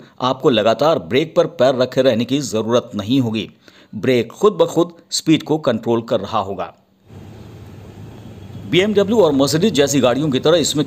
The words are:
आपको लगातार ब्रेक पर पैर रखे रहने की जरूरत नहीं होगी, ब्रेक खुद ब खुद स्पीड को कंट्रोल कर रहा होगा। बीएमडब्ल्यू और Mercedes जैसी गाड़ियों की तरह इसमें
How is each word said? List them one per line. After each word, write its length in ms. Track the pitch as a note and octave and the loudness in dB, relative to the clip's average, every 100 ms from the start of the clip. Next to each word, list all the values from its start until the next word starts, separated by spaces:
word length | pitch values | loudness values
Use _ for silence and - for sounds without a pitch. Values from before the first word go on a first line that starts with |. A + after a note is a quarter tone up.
| - _ | -10 _
आपको 300 | B2 C3 D#3 | -4 0 2
लगातार 480 | A2+ G#2 A2+ D3 D3+ | 2 2 2 2 0
ब्रेक 380 | E2 B2 D#3+ F3+ | 0 -2 0 0
पर 100 | D#3+ | -2
पैर 280 | - B2 | 2 0
रखे 280 | B2+ B2+ - | 2 0 2
रहने 220 | C3 A2+ | 2 2
की 160 | A#2+ C3+ | 0 -2
जरूरत 500 | B2+ G#2 A2 A#2+ - | -2 -4 0 0 0
नहीं 260 | G#2 G2+ C3+ | -6 0 0
होगी, 300 | A#2 A2 F2+ - _ - _ | 0 -2 -6 -12 _ -20 _
ब्रेक 380 | G#2+ A#2 B2+ A2+ | -4 0 0 0
खुद 200 | - G#3 | 0 0
ब 140 | F3 E3+ | 2 0
खुद 260 | - F3 - _ | 0 -2 -6 _
स्पीड 320 | - - D3+ | -6 0 0
को 160 | - D#3 | 0 -2
कंट्रोल 440 | D3+ A2+ A#2+ A#2 | -2 -2 -2 -2
कर 180 | A#2 A#2 | -2 -4
रहा 180 | F#2+ A2 | -2 -4
होगा। 360 | G2 F#2+ E2 - _ _ _ - - - - - - - - - - - - - - - G2+ | -6 -8 -10 -14 _ _ _ -20 -20 -20 -20 -20 -20 -20 -20 -20 -20 -20 -20 -20 -18 -18 -2
बीएमडब्ल्यू 500 | E3 G3+ G3+ G3 A3+ | 0 2 2 2 2
और 120 | E3+ | 2
Mercedes 380 | C#3 C#3 D#3 G#3 | 2 2 2 0
जैसी 300 | C#3+ C#3 C#3+ | 2 2 2
गाड़ियों 300 | B2+ B2 D3+ | 2 0 -2
की 80 | B2+ | 0
तरह 180 | D3+ E3+ | 2 2
इसमें 280 | C3+ D3 | 2 -2